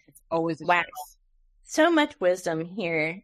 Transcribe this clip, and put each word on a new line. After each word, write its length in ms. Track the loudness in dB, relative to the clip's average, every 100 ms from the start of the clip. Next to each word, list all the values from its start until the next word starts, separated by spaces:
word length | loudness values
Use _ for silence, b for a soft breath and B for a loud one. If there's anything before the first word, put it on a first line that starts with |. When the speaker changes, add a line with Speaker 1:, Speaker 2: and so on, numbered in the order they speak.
| _
Speaker 1:
it's 140 | _ _
always 300 | -2 -2 -2
a 40 | 0
Speaker 2:
Wow. 160 | 0
Speaker 1:
choice. 340 | 0 -8 -16 _ _ _ _ _
Speaker 2:
So 280 | -6 2 4
much 280 | 4 2 0
wisdom 420 | 0 0 -2 -4
here. 580 | -6 -6 -4 -2 -2 -6